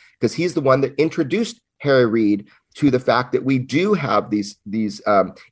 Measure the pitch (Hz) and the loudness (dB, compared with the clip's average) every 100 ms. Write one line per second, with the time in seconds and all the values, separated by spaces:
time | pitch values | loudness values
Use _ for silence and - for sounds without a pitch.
0 | _ _ 117 - 175 165 135 131 131 - | _ _ -4 -2 -4 0 2 2 0 0
1 | 156 160 143 196 233 - _ _ 143 135 | -2 0 -2 -2 -4 -8 _ _ 0 2
2 | 123 113 107 104 - _ _ - 147 123 | 4 2 2 0 -4 _ _ 0 0 2
3 | 127 120 123 127 123 135 131 147 196 196 | 2 0 0 -4 0 -2 0 -2 0 0
4 | 139 104 107 107 101 - - 107 107 104 | 0 -2 0 -4 -4 -12 -8 -4 -4 -4
5 | - 101 95 - - | 0 2 0 -4 -14